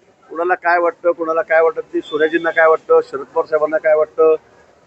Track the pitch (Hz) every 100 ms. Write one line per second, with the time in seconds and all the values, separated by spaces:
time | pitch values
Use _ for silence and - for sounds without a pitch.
0 | _ _ - 156 180 175 170 175 170 -
1 | 175 170 160 165 156 160 165 160 156 170
2 | - 147 156 170 165 160 160 156 - 165
3 | 156 135 147 165 160 156 151 156 156 156
4 | 151 - 160 156 _ _ _ _